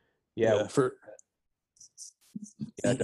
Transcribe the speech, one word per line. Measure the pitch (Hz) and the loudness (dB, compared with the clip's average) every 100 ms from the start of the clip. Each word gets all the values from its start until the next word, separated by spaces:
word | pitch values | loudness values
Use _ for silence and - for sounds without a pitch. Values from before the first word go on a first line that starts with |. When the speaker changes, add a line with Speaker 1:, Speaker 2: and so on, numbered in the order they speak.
| _ _ _ - | _ _ _ 0
Speaker 1:
Yeah. | 110 104 | 2 2
Speaker 2:
Yeah, | 101 | 2
for | 139 127 - - - _ _ _ _ _ _ - - - _ _ - - - 220 - | 2 0 -2 -18 -20 _ _ _ _ _ _ -20 -20 -20 _ _ -16 -16 -12 -12 -2
Speaker 1:
Yeah, | 202 | 0
Speaker 2:
he, | - | 2